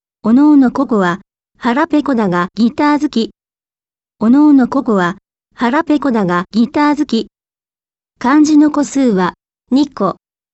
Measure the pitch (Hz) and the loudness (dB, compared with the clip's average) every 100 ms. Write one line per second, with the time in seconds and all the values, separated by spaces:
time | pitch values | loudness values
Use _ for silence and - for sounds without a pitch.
0 | _ _ 214 240 294 294 254 247 277 220 | _ _ 0 2 4 4 2 0 -2 -2
1 | 180 175 - _ _ _ 254 240 330 302 | -2 -4 -10 _ _ _ -4 -2 -2 -2
2 | 294 240 208 175 180 - 233 - 294 294 | -2 -2 -2 -2 -4 -2 -2 0 0 0
3 | 294 226 - _ _ _ _ _ _ _ | -2 -4 -6 _ _ _ _ _ _ _
4 | _ - 214 269 302 277 240 269 254 202 | _ -4 0 4 4 4 2 -2 -2 -2
5 | 175 175 _ _ _ - 240 285 330 294 | -2 -6 _ _ _ -6 -4 -2 -2 -2
6 | 277 226 185 175 180 208 233 311 294 294 | -2 -2 -2 -4 -4 -2 -2 0 -2 -2
7 | 302 226 - _ _ _ _ _ _ _ | -4 -6 -6 _ _ _ _ _ _ _
8 | _ - 240 294 302 302 302 294 277 269 | _ -8 0 2 4 4 2 0 -4 -2
9 | 262 190 180 - _ _ - 254 285 - | 0 0 -2 -6 _ _ -4 -2 -2 -4
10 | 196 - _ _ _ | -6 -6 _ _ _